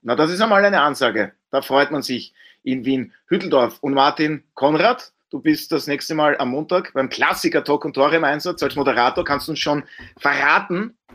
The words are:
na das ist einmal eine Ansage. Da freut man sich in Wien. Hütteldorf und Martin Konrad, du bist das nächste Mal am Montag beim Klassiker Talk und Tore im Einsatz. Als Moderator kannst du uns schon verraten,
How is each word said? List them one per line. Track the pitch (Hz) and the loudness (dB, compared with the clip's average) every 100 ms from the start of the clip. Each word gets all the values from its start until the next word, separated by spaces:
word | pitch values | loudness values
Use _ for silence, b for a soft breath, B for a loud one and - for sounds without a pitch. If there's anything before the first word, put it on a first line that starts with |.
na | 117 127 | -4 0
das | 156 | 0
ist | 180 | 2
einmal | 220 196 | 2 4
eine | 202 190 | 4 4
Ansage. | 147 135 123 107 101 _ _ | 2 2 0 0 -4 _ _
Da | 139 | -4
freut | - 135 139 | 0 2 2
man | 151 | -2
sich | 123 123 - b b b | -6 -8 -8 b b b
in | - 131 | -6 -4
Wien. | 117 135 120 b _ | -2 -2 -4 b _
Hütteldorf | 185 185 143 120 - | -4 2 2 2 -2
und | 139 | -2
Martin | 139 139 147 151 156 _ | 2 2 2 -4 -4 _
Konrad, | - 139 156 202 247 - _ _ | 0 2 4 2 0 -8 _ _
du | 143 | -4
bist | 156 147 - | 0 0 -2
das | 151 143 | -4 -2
nächste | 143 - | -6 -4
Mal | 156 151 139 | 0 0 2
am | 127 | -2
Montag | 135 151 180 180 | -4 -2 -2 -2
beim | 135 131 | -4 -4
Klassiker | - 143 180 165 160 | 0 -2 0 0 -2
Talk | - 147 | 0 -2
und | 151 | -2
Tore | 135 147 160 | 0 2 2
im | |
Einsatz. | 147 151 175 170 | 0 -2 -6 -4
Als | 139 139 | -4 0
Moderator | 139 120 123 151 | 0 2 2 0
kannst | 165 143 - | -2 -4 -4
du | |
uns | 151 | -6
schon | 156 147 B B B _ | -2 -2 B B B _
verraten, | 143 139 139 175 190 180 226 _ _ | -2 0 2 0 0 -6 -6 _ _